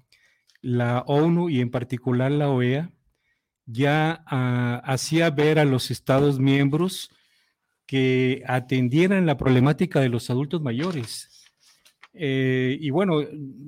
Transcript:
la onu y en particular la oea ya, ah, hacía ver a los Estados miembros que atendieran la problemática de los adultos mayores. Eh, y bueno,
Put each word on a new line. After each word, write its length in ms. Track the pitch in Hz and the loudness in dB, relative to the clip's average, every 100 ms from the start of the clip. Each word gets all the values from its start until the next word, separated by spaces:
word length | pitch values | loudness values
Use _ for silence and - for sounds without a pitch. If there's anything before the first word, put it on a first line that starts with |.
| _ _ _ _ _ _ | _ _ _ _ _ _
la 380 | 127 120 120 123 127 | -4 -2 0 -2 0
onu 420 | 143 165 170 175 | 2 4 2 0
y 120 | 131 | 0
en 100 | 123 | -2
particular 600 | 127 123 123 127 123 131 | -4 -6 -6 -2 0 0
la 200 | 147 147 | 0 0
oea 420 | 131 123 135 170 - _ _ _ _ _ _ - | 0 0 -2 -6 -14 _ _ _ _ _ _ -10
ya, 580 | 113 143 151 156 165 - | -2 0 2 0 -4 -6
ah, 560 | 135 127 123 123 123 | -2 0 0 -2 -4
hacía 460 | - 131 - 160 170 | -4 -4 -2 0 2
ver 280 | 147 147 156 | 2 2 4
a 60 | |
los 260 | 147 127 - | 4 2 -2
Estados 480 | 123 - 135 143 135 | -6 0 2 2 2
miembros 720 | 135 139 139 151 185 185 - _ _ _ _ _ _ _ - | 2 2 2 0 -2 -6 -14 _ _ _ _ _ _ _ -4
que 560 | 135 131 127 127 131 - | 0 2 2 0 -2 -2
atendieran 800 | 127 120 131 123 147 185 196 170 | -4 0 -2 2 2 2 2 2
la 100 | 135 | 0
problemática 640 | 131 127 131 147 180 151 | 2 4 4 2 0 0
de 80 | 131 | 0
los 200 | 117 - | 0 -2
adultos 320 | 123 147 175 | -4 -4 -4
mayores. 880 | 143 117 175 160 110 - - _ _ _ _ _ _ _ - | -4 -4 -4 -6 -8 -12 -18 _ _ _ _ _ _ _ -20
Eh, 640 | - 147 135 131 131 127 143 | -8 -2 0 0 0 0 -2
y 100 | 147 | -2
bueno, 300 | 143 196 156 139 151 139 135 | 0 0 0 -2 -10 -14 -16